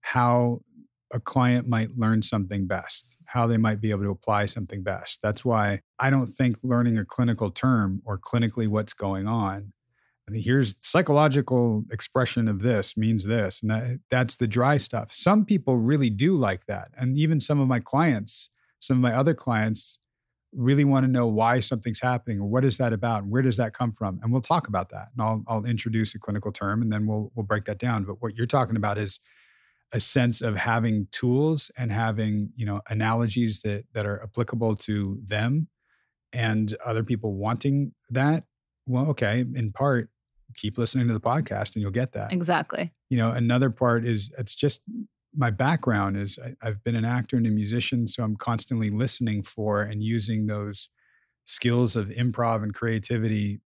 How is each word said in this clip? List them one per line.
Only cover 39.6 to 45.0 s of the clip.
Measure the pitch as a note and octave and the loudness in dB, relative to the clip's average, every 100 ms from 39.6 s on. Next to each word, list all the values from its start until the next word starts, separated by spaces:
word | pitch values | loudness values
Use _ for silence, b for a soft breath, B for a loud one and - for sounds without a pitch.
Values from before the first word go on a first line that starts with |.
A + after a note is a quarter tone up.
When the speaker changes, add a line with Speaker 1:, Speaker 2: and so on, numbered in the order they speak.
| A2 | -6
Speaker 1:
part, | - C#3 B2 A2+ _ _ _ _ - | 0 0 0 -2 _ _ _ _ -8
keep | G#2 G#2 | -6 -2
listening | A2+ C3+ A#2+ | -2 2 2
to | |
the | G#2+ | 0
podcast | A#2 C#3 D3 G#2 G#2 - | 0 0 0 -4 -4 -4
and | |
you'll | G2+ | -2
get | G2+ C3 | -2 -4
that. | - G#2 | -4 -4
Speaker 2:
Exactly. | F#3 E3+ E3+ - - E3+ _ _ | -4 0 0 0 -4 -6 _ _
Speaker 1:
You | B2 | 2
know, | A2+ | 2
another | A#2+ A#2 B2 C3 | 2 2 4 2
part | A2 B2 A#2 A#2+ | 2 2 2 2
is | A2 G2+ - | -2 -4 -8
it's | A2+ | -6
just | - C#3+ - - A3+ | 0 0 -2 -8 -10